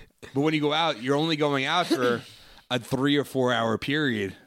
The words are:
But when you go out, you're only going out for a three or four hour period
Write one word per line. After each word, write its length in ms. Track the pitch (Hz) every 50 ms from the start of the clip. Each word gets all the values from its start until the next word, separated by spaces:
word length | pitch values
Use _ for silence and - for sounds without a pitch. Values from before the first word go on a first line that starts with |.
| - - _ - - - -
But 80 | 135
when 120 | 147 160 160
you 60 | 151
go 120 | 147 147 147
out, 300 | 156 170 160 139 107 120
you're 120 | 131 139
only 200 | 143 160 165 160
going 300 | 143 151 147 143 135 131
out 200 | 143 165 180 170
for 340 | 165 320 135 123 123 120 117 - - - - - - - - - -
a 80 | 123 123
three 360 | 113 - 135 123 135 143 143
or 80 | 143 127
four 300 | - - 131 127 123 123
hour 240 | 113 113 113 110
period 580 | 104 - 139 143 156 151 131 117 107 98 95 - - -